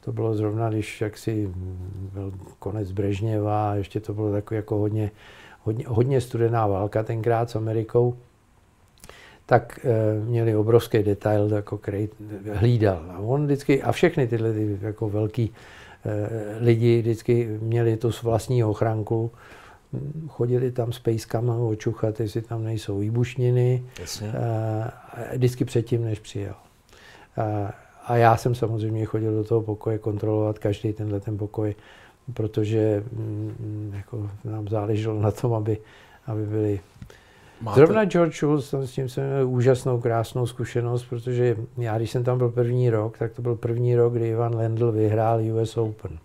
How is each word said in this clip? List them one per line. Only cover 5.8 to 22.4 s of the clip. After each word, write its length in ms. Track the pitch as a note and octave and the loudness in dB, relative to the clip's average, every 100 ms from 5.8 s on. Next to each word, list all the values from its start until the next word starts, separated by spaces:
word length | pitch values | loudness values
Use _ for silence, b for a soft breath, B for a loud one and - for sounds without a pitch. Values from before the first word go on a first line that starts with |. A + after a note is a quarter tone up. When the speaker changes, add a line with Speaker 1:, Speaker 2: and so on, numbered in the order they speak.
| C#3 | 0
Speaker 1:
hodně 320 | A2+ B2+ C3+ | 2 4 2
studená 460 | B2 A#2 A2+ A#2 G#2+ | 0 0 2 4 2
válka 360 | G2 G#2 A2 | 0 0 -2
tenkrát 480 | A2 A2+ A2 A2+ A#2 | -2 -2 2 2 0
s 60 | A2 | -2
Amerikou, 600 | A2 A2 A2 A#2+ B2 B2 - _ _ _ _ _ _ _ - B B B - | -2 -2 2 2 2 0 -12 _ _ _ _ _ _ _ -20 B B B 2
tak, 320 | B2+ - - | 2 2 -6
e, 400 | C#3 A2 A2 G#2+ | 0 2 2 0
měli 320 | A2 A#2 A2+ G#2+ | 0 0 2 2
obrovský 460 | G#2+ A#2 - A2+ | 2 0 2 0
detail, 460 | G#2 G2 G#2+ G#2 G#2 | 2 0 2 2 2
jako 240 | G#2 G#2 G#2 | 0 -4 -8
který 300 | - G2 G#2+ - G#2+ G2+ G2+ | -6 -6 -6 -8 -14 -12 -8
hlídal. 500 | G2 A2+ A#2+ G#2 F2+ E2 | 0 2 4 4 2 -6
A 80 | F2 | -8
on 260 | G#2 C#3 | -2 0
vždycky, 380 | D3 C#3 - C3+ | 2 0 2 2
a 100 | - | 2
všechny 340 | - F3+ E3 B2 | 2 4 4 0
tyhle 260 | A2+ A2+ | 0 0
ty 260 | A2 G#2+ G2 | 0 -2 -2
jako 260 | G#2+ G#2 A2 | -6 -4 -2
velký, 440 | G#2 G#2+ A2+ A2 B B B B B | 0 -2 0 -2 B B B B B
e, 600 | - G#2 G#2 A2+ G#2 A2 | -6 -4 -4 -6 -8 0
lidi 340 | A#2+ A2+ A#2 A#2 | 4 6 6 4
vždycky 580 | A2+ A2+ - A#2+ A#2 G#2+ | 4 0 2 2 2 -4
měli 360 | A2 A#2 A#2 A2+ | 0 2 2 2
tu 140 | A#2 G#2 | 0 -2
vlastní 420 | A#2 A2+ - B2+ | 0 0 2 2
ochranku. 680 | G#2+ G#2 A2+ A2 G#2 A2+ A2+ - B B B B _ B2+ C#3+ D3+ D#3 | 2 2 0 0 -2 -2 -2 -8 B B B B _ -8 -8 -10 -12
Chodili 420 | - A#2+ B2 B2+ | -4 0 2 0
tam 200 | B2 A#2 | -2 -4
s 60 | A#2+ | -2
pejskama 580 | - A2+ - A#2 A#2+ A#2 | -2 -2 -2 -2 0 0
očuchat, 640 | A#2+ G#2+ - A2 A2+ G#2+ | 0 0 -2 0 -2 -2
jestli 220 | A2 A#2 | -4 -4